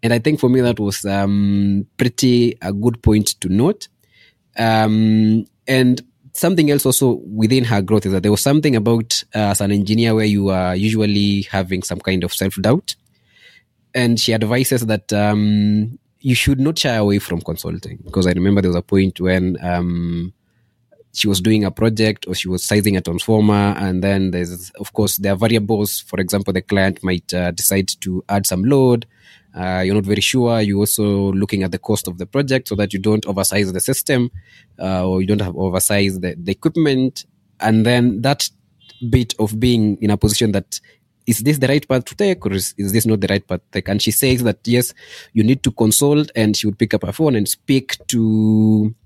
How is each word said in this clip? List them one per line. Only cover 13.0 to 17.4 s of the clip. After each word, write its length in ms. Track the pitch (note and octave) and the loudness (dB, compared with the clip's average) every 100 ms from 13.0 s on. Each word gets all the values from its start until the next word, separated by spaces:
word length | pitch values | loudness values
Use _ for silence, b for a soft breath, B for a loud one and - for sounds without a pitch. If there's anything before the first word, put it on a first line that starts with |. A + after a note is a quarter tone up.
| _ b b b b b b _ _ | _ b b b b b b _ _
And 260 | B2+ A#2+ A#2 | -2 0 0
she 140 | - | 0
advises 520 | A2 G#2+ A#2+ C3 B2+ A2+ | 0 0 0 0 0 0
that, 260 | G#2+ - | -4 -2
um, 840 | G#2 G#2 G#2 G#2 G#2 G#2 G#2+ A2 B2+ _ _ | 0 0 2 2 2 2 0 -2 -8 _ _
you 140 | C3+ | -2
should 260 | A#2+ - C3+ | 0 2 2
not 180 | C#3 D#3+ | 0 0
shy 160 | D3 | 0
away 240 | A#2 G#2 G2+ | 2 2 2
from 220 | - E2+ | 0 -6